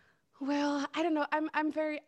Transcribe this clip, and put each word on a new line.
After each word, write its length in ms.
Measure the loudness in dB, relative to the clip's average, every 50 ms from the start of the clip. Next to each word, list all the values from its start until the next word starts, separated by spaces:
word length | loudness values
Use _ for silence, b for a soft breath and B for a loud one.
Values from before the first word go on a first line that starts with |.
| b b b b b _ _ -8
Well, 460 | -4 -2 0 0 0 0 0 0 -2 -2 -2
I 80 | 0 0
don't 120 | 2 2
know. 120 | 2 0 2 0
I'm, 160 | 0 0 0 0
I'm 180 | 0 0 0 0
very, 280 | 0 -2 -2 -2 -4 -6